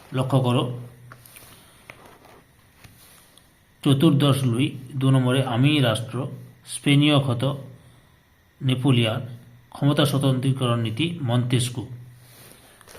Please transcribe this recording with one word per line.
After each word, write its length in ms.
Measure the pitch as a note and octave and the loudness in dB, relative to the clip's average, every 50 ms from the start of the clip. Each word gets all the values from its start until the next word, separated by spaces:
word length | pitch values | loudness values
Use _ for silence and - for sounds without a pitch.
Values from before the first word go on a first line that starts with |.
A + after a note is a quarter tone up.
| - - - B2+ | -20 -8 -4 -4
লক্ষ্য 200 | C3 C3 C#3 C3 A#2 | -2 2 2 2 2
করো, 160 | B2 A#2+ B2 A#2+ - - - - - - - - - - - - - - - - - - - - - - - - - - - - - - - - - - - _ _ _ _ _ _ _ _ - - - - - - - - - _ _ - _ _ _ _ _ _ _ _ - | 2 2 0 0 -2 -6 -10 -14 -18 -20 -20 -20 -20 -20 -20 -20 -20 -20 -20 -20 -20 -20 -20 -20 -20 -20 -20 -20 -20 -20 -20 -20 -20 -20 -20 -20 -20 -20 -20 _ _ _ _ _ _ _ _ -20 -20 -20 -20 -20 -20 -20 -20 -20 _ _ -20 _ _ _ _ _ _ _ _ 2
চতুর্দশ 540 | D3 C3+ C3+ E3 E3 C#3 C3+ C#3+ C#3+ C3 - C3 B2 | 2 4 6 6 4 4 4 4 2 2 2 0 0
লুই, 160 | A#2 A#2+ C#3+ D3+ - - - - - C3 | 0 0 -2 -2 -4 -8 -14 -12 -8 -2
দু 60 | C3+ C3+ | 0 2
নম্বরে 300 | C3 C3 B2+ B2 B2+ C3+ B2+ B2 A#2+ | 2 2 2 2 0 0 0 0 0
আমি 160 | A2+ C3 D3 D3+ D3 C3 A#2 | 2 2 2 4 2 2 2
রাষ্ট্র, 280 | A2 G#2 - - - A#2+ C#3+ C3+ - - - - - - _ - - | 0 -2 -4 -8 -8 -8 -8 -8 -10 -14 -18 -20 -20 -20 _ -16 -16
স্পেনীয় 420 | - - C#3+ C#3+ C#3+ D3 D3+ D3 C#3 C3+ | -4 0 2 4 4 4 4 4 2 2
ক্ষত 200 | C3+ A#2+ B2 C3 C3+ C3+ - - - - - - - - - _ _ _ _ _ _ _ _ _ _ _ _ | 0 -2 -2 -2 -4 -4 -6 -10 -16 -20 -20 -20 -20 -20 -20 _ _ _ _ _ _ _ _ _ _ _ _
নেপোলিয়ন, 600 | C#3 C3 B2+ B2 B2 C#3+ B2 A#2+ A#2+ A2 A2 - G#2+ - - - - - - - _ _ - | -2 -2 -2 0 2 2 2 2 2 0 -2 -4 -6 -10 -14 -18 -20 -20 -20 -20 _ _ -8
ক্ষমতা 300 | - C#3+ C#3 D3 D3+ D3 C#3 | -2 0 0 2 2 2 0
স্বতন্ত্রীকরণ 680 | C3 C3+ C#3 C3+ C3 B2+ A#2+ C3+ B2+ C3 C3 A#2+ A#2 A#2 A#2 | 0 0 0 0 0 0 0 -2 -2 -2 -2 -2 -2 -2 -2
নীতি 240 | A2+ A2 A2+ E3 E3+ E3+ E3+ C#3+ A#2 | -4 -2 -2 -4 -4 -4 -6 -4 -2
মন্তেস্কু। 560 | A#2+ B2 A#2 B2 C3 A#2+ - - - - - - - - - - - - - - - - - - - - - - - - - - - | -2 -2 0 0 -2 -2 -2 -2 -6 -10 -10 -12 -14 -18 -20 -20 -20 -20 -20 -20 -20 -20 -20 -20 -20 -20 -20 -20 -20 -20 -20 -20 -20